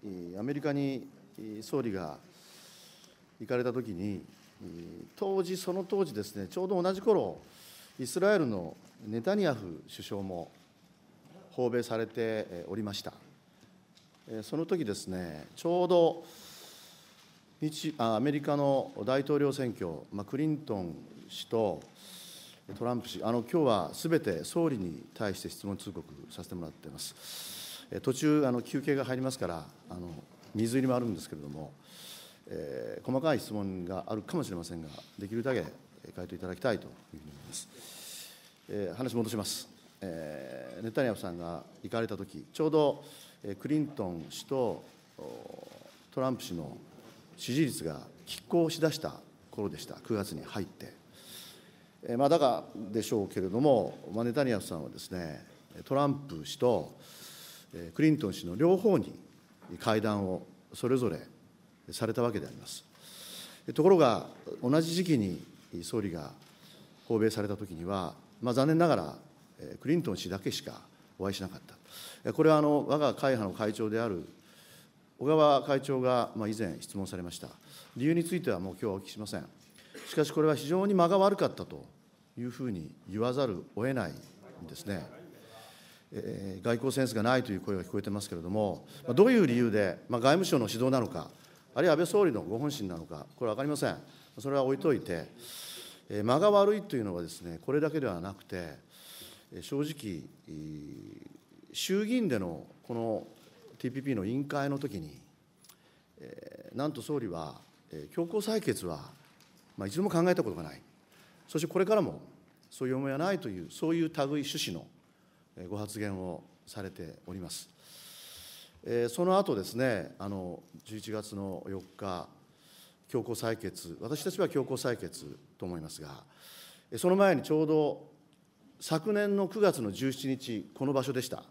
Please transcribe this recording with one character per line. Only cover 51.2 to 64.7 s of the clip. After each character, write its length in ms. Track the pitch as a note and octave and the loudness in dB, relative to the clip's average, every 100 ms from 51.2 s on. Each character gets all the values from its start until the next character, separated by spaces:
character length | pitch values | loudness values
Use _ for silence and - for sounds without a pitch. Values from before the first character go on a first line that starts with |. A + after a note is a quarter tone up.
| - - - - - - - _ | -20 -18 -18 -20 -20 -20 -20 _
え 120 | - A#2+ | -4 4
ー、 20 | |
ま 60 | |
あ、 40 | C#3 | 6
だ 120 | E3 | 8
か 240 | C#3 F#2+ - | 6 4 -2
ら 160 | - G#2 | -10 -2
で 80 | A2 | -2
し 120 | G#2 | 2
ょ 100 | A2+ | 0
う 60 | F#2+ | 0
け 120 | - | 0
れ 80 | F#2 | 0
ど 120 | G#2+ | 4
も、 360 | D3 B2 D#2+ - - | 6 6 4 -4 -6
ま 100 | G2+ | -2
あ、 20 | |
ネ 80 | A#2+ | 0
タ 100 | A#2+ | 2
ニ 80 | C3 | 2
ヤ 80 | G#2 | 0
フ 80 | - | -2
さ 80 | |
ん 80 | E2 | -6
は 80 | B1+ | -8
で 80 | B1+ | -10
す 140 | - | -8
ね、 280 | F#2 E2 D2+ - - - - | -6 -6 -8 -14 -20 -20 -18
ト 100 | - | -2
ラ 100 | C3+ | 2
ン 100 | C#3+ | 2
プ 300 | C#3 - E2 | 0 -6 -10
氏 140 | C#2+ - | -10 2
と、 340 | B2 G#2 D2 - - - - - - - - | 4 4 0 -12 -20 -20 -18 -18 -18 -20 -16
え 180 | E2+ E2+ | -12 -10
ー、 40 | - | 4
ク 60 | |
リ 80 | D#3 | 4
ン 80 | C#3+ | 4
ト 100 | G#2+ | 0
ン 60 | |
氏 100 | F2 | -2
の 120 | E2+ F#2 | -6 2
両 200 | E3 F#3 | 4 6
方 220 | G#3+ E3+ | 6 4
に 180 | F#2 - - - _ - - - | 2 -8 -20 -20 _ -20 -16 -4
会 220 | - A2 | 2 2
談 260 | G#2+ G#2 F#2+ | 2 0 0
を 180 | F2+ - - _ | -4 -8 -20 _
そ 140 | - B2 | -4 2
れ 80 | C3 | 2
ぞ 120 | A#2 | 2
れ 120 | D#2 - - - - - _ - | -2 -8 -20 -20 -20 -20 _ -14
さ 160 | F2+ A2 | -4 -2
れ 40 | |
た 80 | A2+ | 2
わ 120 | A#2+ | 0
け 80 | G#2 | 0
で 80 | C#2+ | -6
あ 20 | |
り 60 | - | -12
ま 100 | - | -14
す。 180 | - - - - - - - - - - | -16 -16 -20 -20 -18 -16 -14 -16 -14 -6
と 120 | A2+ | 6
こ 40 | D#3+ | 8
ろ 80 | F#3 | 10
が、 300 | C3+ G2 - - - - | 10 6 0 -12 -12 -4
同 200 | B2 | 4